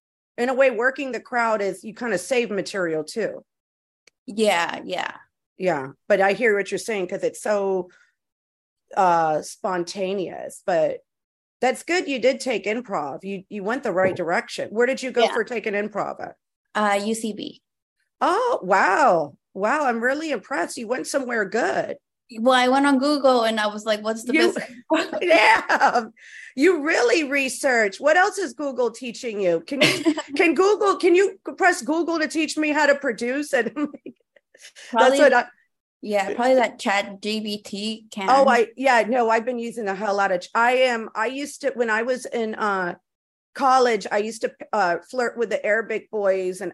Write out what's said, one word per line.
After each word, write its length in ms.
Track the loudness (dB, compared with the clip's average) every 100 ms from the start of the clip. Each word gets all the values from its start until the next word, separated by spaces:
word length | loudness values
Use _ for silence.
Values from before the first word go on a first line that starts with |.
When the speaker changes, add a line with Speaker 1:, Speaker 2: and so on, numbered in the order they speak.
| _ _ _ -6
Speaker 1:
in 120 | -2
a 40 |
way, 160 | 2 2
working 420 | 4 0 0 -4
the 80 | -8
crowd 400 | -6 -2 0 0
is, 220 | -2 -6
you 120 | -10 -10
kinda 240 | -4 -4
save 320 | -2 -2 0
material 520 | -2 -6 -4 -2 -4
too. 400 | -4 -6 -6 -6 -16 _ _ _ _ _ _ _ -10
Speaker 2:
Yeah, 540 | -2 2 2 0 -4
yeah. 320 | -6 -6 -6 -8 -20 _ _ -6
Speaker 1:
Yeah, 360 | -2 -2 -4 -8 0
but 140 | 2
I 120 | 2
hear 220 | 2 2 0
what 140 | -2
you're 60 | -6
saying 300 | -6 -6 -6
'cause 160 | -4
it's 180 | -4 -4
so, 480 | -2 -2 0 -2 -4 _ _ _ _ _ _ _ _ _ _ 0
uh, 460 | 2 4 2 0
spontaneous, 1200 | -4 -8 -4 -4 -4 -4 -4 -4 -6 -8 -12 -10 -2
but 340 | 0 0 -2 _ _ _ _ _ _
that's 220 | -2 -2
good 240 | -2 -4 -2
you 120 | 0
did 200 | 0 0
take 260 | -2 -4 -4
improv. 580 | -6 -4 -6 -6 -8
You, 200 | -10 -12 -10
you 140 | -8
went 200 | -6 -4
the 80 | -2
right 240 | 0 0 0
direction. 540 | -2 -2 -4 -8 -6
Where 160 | 0 0
did 160 | 0
you 100 | -4
go 120 | 0 0
Speaker 2:
Yeah. 60 |
Speaker 1:
for 100 | 0
taking 300 | -4 -6 -4
improv 460 | -4 -4 -6 -6 -8
at? 140 | -12 -16 _ _ _ -2
Speaker 2:
Uh, 240 | 0 0 -2
U 100 | -4
C 180 | -4
B. 280 | -8 -10 -14 _ _ _ _ _ -2
Speaker 1:
Oh, 380 | 0 2 0 -2
wow. 760 | 2 2 4 4 4 4 0 -8 _
Wow, 320 | -4 -2 0 0
I'm 180 | 0
really 280 | 0 -2 -2
impressed. 460 | -6 -4 -4 -4 -6
You 100 | -6
went 200 | -6 -4
somewhere 380 | -4 -2 -2 -2
good. 520 | -2 0 -2 -4 -6 _ _ _ -2
Speaker 2:
Well, 140 | 2 4
I 120 | 4
went 180 | 4 4
on 100 | 4
Google 460 | 2 4 4 4
and 160 | 4 0
I 80 | -2
was 180 | -2 -2
like, 180 | -2
"What's 200 | -2 -6
the 100 | 0
Speaker 1:
You 180 | 2 2
Speaker 2:
best?" 60 | 2 -6 -10 -2
Speaker 1:
<laughs> 300 | -2 -2 -2
Yeah. 840 | 2 4 6 4 2 2 2 2 -2 -8 -20 -20 -12 2
You 260 | 2 2
really 400 | 0 2 4 2
research. 760 | 2 0 -2 -2 0 2 2 0
What 180 | 2 4
else 200 | 4 0
is 160 | -6
Google 360 | -6 -6 -2 -2
teaching 480 | -4 -10 -10 -8 -2
you? 220 | 0 0
Can 200 | -2 0
you, 220 | 2 2 0 -2
Speaker 2:
<laughs> 160 | -2 0
Speaker 1:
can 200 | 2 4
Google, 420 | 2 4 2 2
can 160 | 4 4
you 240 | 2 -2 -12 0
press 240 | 2 2
Google 360 | 0 -2 -2 -2
to 80 | -2
teach 300 | -2 -4 -2
me 120 | -2
how 160 | 2 2
to 80 | 2
produce? 580 | 0 -4 -4 -4 -2
And 180 | -2 -2
<laughs> 1200 | -4 -6 -8 -18 -20 _ _ _ _ -20 -20 -4
Speaker 2:
Probably 280 | 4 4 6
Speaker 1:
that's 0 |
what 140 | 6
I 120 | 6 2 -6 _ _ _ _
Speaker 2:
Yeah, 320 | -4 -2 -2 0
probably 200 | 2 4
that 240 | 2 0
Chat 420 | -2 0 -2 -6
G 200 | -6 -4
P 200 | -6 -8
T 440 | -10 -8 -8 -8 -12
can. 180 | -6 2
Speaker 1:
Oh, 180 | 6 6
I, 200 | 4 2 0
yeah, 260 | 4 4 4
no, 220 | 2 2
I've 160 | 2 0
been 140 | -4
using 260 | -6 -6 -6
the 100 | -4
hell 240 | -2 0
out 120 | 0
of 100 | 0
Ch-, 80 | -2 0
I 160 | 2 4 2
am, 200 | 0 -6 -4
I 120 | -4
used 340 | -4 -8 -6
to, 100 | -6 -2
when 140 | 0
I 120 | 0
was 220 | 0 -4 -4
in, 300 | -6 -4 -2
uh, 400 | -2 -2 -4 -6 _ _ _ _ _
college, 540 | -2 4 4 4 2 -2
I 60 | -4
used 220 | -4 -4
to, 120 | -8 -8 -6
uh, 240 | 0 0 0 -4
flirt 280 | -4 -4 -2
with 120 | -4
the 140 | -2 0
Arabic 440 | -2 -2 -6 -6
boys 500 | -2 0 0 -2 -6
and 120 | -8